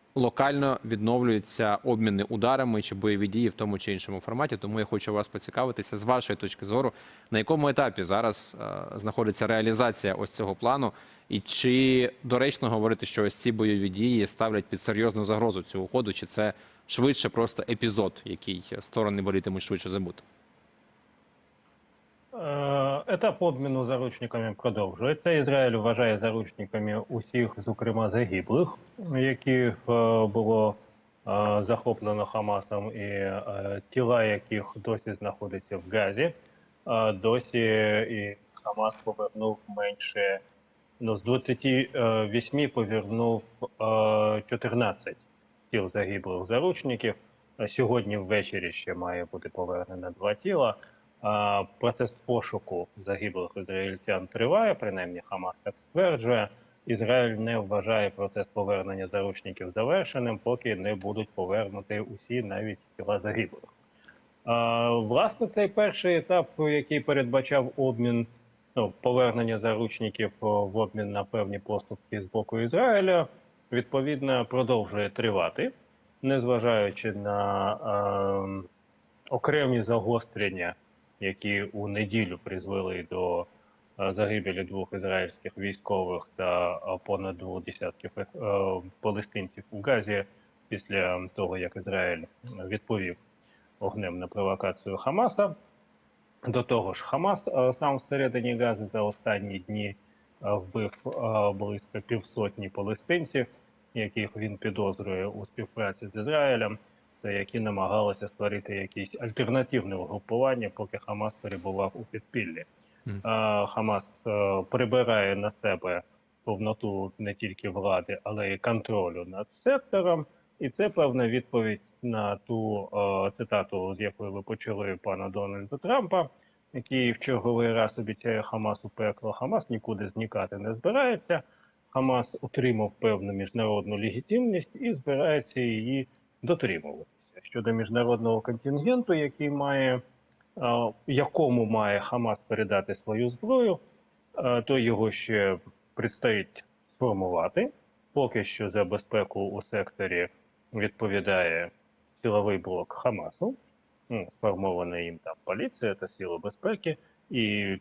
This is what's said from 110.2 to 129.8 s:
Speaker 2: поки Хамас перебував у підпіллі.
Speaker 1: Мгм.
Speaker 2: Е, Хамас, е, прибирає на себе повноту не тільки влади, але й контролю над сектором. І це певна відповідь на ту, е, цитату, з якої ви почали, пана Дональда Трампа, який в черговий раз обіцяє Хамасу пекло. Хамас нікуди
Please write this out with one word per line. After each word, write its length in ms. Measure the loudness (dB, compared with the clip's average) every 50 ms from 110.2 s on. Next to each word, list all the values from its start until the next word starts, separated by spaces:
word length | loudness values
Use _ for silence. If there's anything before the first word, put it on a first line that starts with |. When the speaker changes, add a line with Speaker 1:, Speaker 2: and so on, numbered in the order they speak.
| -4 -2 0 2 2 2 2 0 -2 -6 -6
Speaker 2:
поки 240 | -8 -8 -8 -8 -10
Хамас 360 | -8 -8 -6 -4 -4 -4 -4
перебував 580 | -8 -10 -10 -8 -6 -6 -4 -2 0 -2 -2 -4
у 100 | -8 -12
підпіллі. 600 | -12 -12 -12 -12 _ -6 -4 -4 -4 -8 -10 -12 -14 _ _ _ _ _ _ _
Speaker 1:
Мгм. 100 | -8 -8
Speaker 2:
Е, 500 | -4 -2 0 0 2 2 2 2 2 0
Хамас, 540 | 0 -2 -2 0 0 0 -2 -4 -8 -16 _ -4
е, 360 | -2 2 2 2 2 2 0 0 0
прибирає 640 | 0 0 2 2 4 4 4 4 4 4 4 2 2
на 160 | 0 -2 -4 -4 _
себе 400 | -2 -2 -2 0 -2 -4 -4 -4 -6 _ _ _ _ _ _ _ _
повноту 680 | -4 -4 -2 -2 -2 -2 -2 -4 -4 -2 -4 -4 -6 -8 -8
не 160 | -8 -8 -6
тільки 340 | -6 -6 -8 -6 -6 -8 -6
влади, 500 | -4 -2 0 2 2 2 0 -4 -8 -8 -6
але 280 | -6 -4 -4 -2 -4
й 60 | -4 -2
контролю 640 | -2 0 0 0 -2 -2 0 0 0 0 -2 -6 -8
над 200 | -8 -10 -10 -10 -12 _ _ 0
сектором. 640 | 2 2 2 0 0 0 2 4 4 2 2 0 -6 _ _ _ _ _ -6
І 100 | -6 -4
це 200 | 0 0 0 2
певна 400 | 4 4 4 4 4 2 2 2
відповідь 520 | 2 0 -2 0 0 0 2 2 -2 -4 -8 _ _ _
на 340 | -4 -4 -2 0 0 -2 -2
ту, 520 | -4 -4 -4 -4 -2 -2 -2 -2 -4 -4 -2
е, 380 | 0 2 2 2 2 2 0 0 -2
цитату, 580 | -4 -2 0 0 0 0 0 -4 -4 -4 -4 -4
з 60 | -4
якої 300 | -4 -6 -4 -6 -8 -8
ви 120 | -8 -8
почали, 560 | -8 -8 -8 -8 -6 -6 -6 -4 -4 -4 -6 -4
пана 260 | -4 -6 -4 -4 -6 -6
Дональда 480 | -6 -6 -6 -6 -6 -8 -10 -10 -10
Трампа, 520 | -6 -2 0 0 0 0 0 0 0 0 -2 -6 _ _ _ _ _ _ _
який 400 | -12 -10 -6 -2 0 2 2 2
в 60 | 0 -2
черговий 540 | -2 -2 0 0 2 2 2 2 2 2
раз 260 | 2 2 2 0 -2 -4
обіцяє 440 | -6 -6 -6 -4 -2 -2 -2 -2
Хамасу 460 | -2 -4 -4 -2 -2 -2 -2 -4 -8 -10
пекло. 440 | -6 -2 -2 -2 -2 -2 -6 -6
Хамас 380 | -4 -4 -2 -2 0 -2 -2 -2
нікуди 380 | -6 -4